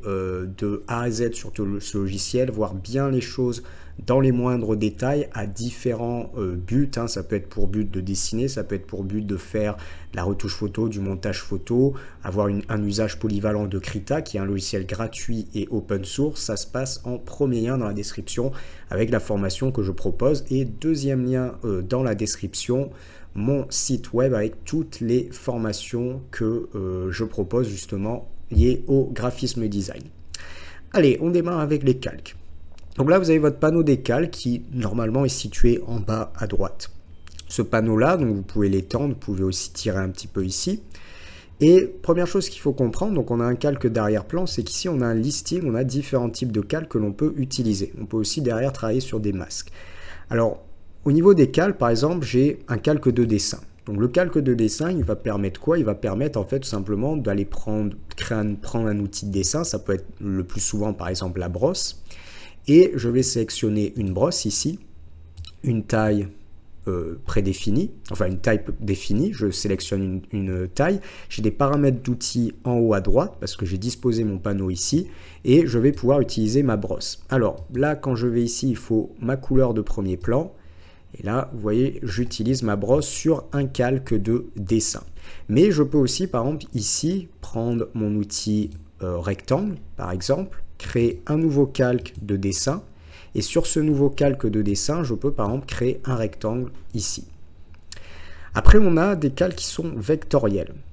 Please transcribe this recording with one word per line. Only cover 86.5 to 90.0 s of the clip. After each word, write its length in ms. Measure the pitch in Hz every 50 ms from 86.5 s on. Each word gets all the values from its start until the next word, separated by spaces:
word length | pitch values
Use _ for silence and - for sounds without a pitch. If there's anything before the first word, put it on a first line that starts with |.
| 156 151 - - -
ici, 540 | 120 101 - - - - 160 185 196 170 170 - -
prendre 480 | - - - 113 117 120 120 117 110 - -
mon 200 | 113 110 104 104
outil, 520 | 107 101 101 - - - 107 107 104 101 - - 82 - - - - 92
euh, 140 | 90 87
rectangle, 600 | 87 85 101 98 - - - 131 160 208 214 180 - - - -
par 140 | -